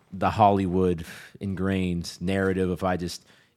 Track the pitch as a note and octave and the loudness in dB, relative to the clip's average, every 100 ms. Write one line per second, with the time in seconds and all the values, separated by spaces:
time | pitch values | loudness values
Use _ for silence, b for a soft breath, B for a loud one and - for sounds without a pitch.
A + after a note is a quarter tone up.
0 | _ F#2+ F#2+ F2 G#2 G2 F#2+ F2+ F#2 E2+ | _ -2 0 4 6 6 2 2 2 0
1 | E2 B B - G2+ F#2 F#2+ F#2+ F#2 F2 | -6 B B -10 -6 -4 -2 0 0 -2
2 | E2 - F2 G2 F#2+ F#2 F#2 F2+ F#2+ F2+ | -6 -6 -2 0 0 0 0 0 -2 -2
3 | F2 - _ b b | -4 -10 _ b b